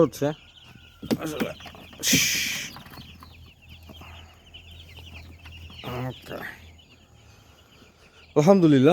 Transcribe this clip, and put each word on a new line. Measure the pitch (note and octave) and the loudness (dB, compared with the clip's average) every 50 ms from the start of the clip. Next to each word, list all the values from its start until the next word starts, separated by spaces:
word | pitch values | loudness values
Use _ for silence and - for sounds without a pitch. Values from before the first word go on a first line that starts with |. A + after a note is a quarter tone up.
| E3 | 2
হচ্ছে | C#3+ - - C#3 C#3+ D#3 - - - - - - - - - - - - - - - - - - | 2 0 -4 -6 -6 -6 -8 -16 -20 -20 -20 -20 -20 -20 -20 -20 -20 -20 -20 -8 -8 -8 -6 -6
আসলে। | D#3 - - - - - - - - - - - - - - - - - - - - - - - - - - - - - - - - - - - - - - - - - - - - - _ _ - - - - - - - - - - - - - - _ _ - - - - - - - - - - - - - - - - - - - - - - - - - - - - C3 B2 B2 B2+ B2+ | -10 -8 -8 -8 -10 -10 -14 -18 -20 -20 -20 -20 -20 -18 -8 -4 -2 0 0 0 -2 -4 -4 -6 -6 -8 -8 -10 -12 -16 -18 -20 -20 -20 -20 -20 -20 -20 -20 -20 -20 -20 -20 -20 -20 -20 _ _ -20 -20 -20 -20 -20 -20 -20 -20 -20 -20 -20 -20 -20 -20 _ _ -20 -20 -20 -20 -20 -20 -20 -20 -20 -20 -20 -20 -20 -20 -20 -20 -20 -20 -20 -20 -20 -20 -20 -20 -20 -20 -16 -14 -12 -10 -8 -10 -10
ওকে। | - - - - - - - - - - - - - - - _ - _ _ _ - - - - - - _ _ - _ _ _ _ _ - _ _ _ _ _ _ - - - - | -10 -14 -16 -16 -14 -14 -14 -14 -16 -18 -20 -20 -20 -20 -20 _ -20 _ _ _ -20 -20 -20 -20 -20 -20 _ _ -20 _ _ _ _ _ -20 _ _ _ _ _ _ -20 -20 -2 0
আলহামদুলিল্লাহ, | D3+ D3 E3+ G3+ G3 E3+ D#3+ D3 C3+ B2+ D3 | 2 6 6 6 6 6 6 6 6 6 6